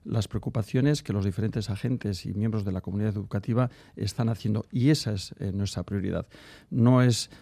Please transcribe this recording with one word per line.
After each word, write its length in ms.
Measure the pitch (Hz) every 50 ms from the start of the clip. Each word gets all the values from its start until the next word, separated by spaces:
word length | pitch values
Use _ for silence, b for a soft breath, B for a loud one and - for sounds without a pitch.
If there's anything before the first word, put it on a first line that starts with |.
| -
las 220 | - - 117 101
preocupaciones 760 | - - 107 - - - 120 101 - - 127 127 143 151 147 -
que 100 | - 101
los 140 | 101 98
diferentes 420 | 101 92 - 107 110 - 113 104 -
agentes 560 | 98 98 - 117 127 117 - 104 101 - -
y 80 | - 92
miembros 320 | 101 107 113 107 110 98
de 80 | 101 92
la 80 | 92
comunidad 320 | - - 92 101 104 107 101
educativa 540 | 104 98 - - 101 - - 117 117 127 123 B B B B B
están 360 | - - 101 - - 117 113
haciendo, 340 | 113 - - 104 107 110 - - -
y 160 | 131 120 143
esa 240 | 156 143 - - 107
es, 220 | 98 - - - -
eh, 140 | - 98 92
nuestra 300 | 101 101 98 - 92 87
prioridad. 440 | - 101 101 92 95 87 85 - B B B B B B B B B
No 320 | - 123 113 123 131 127 127
es, 260 | 123 117 - - B B B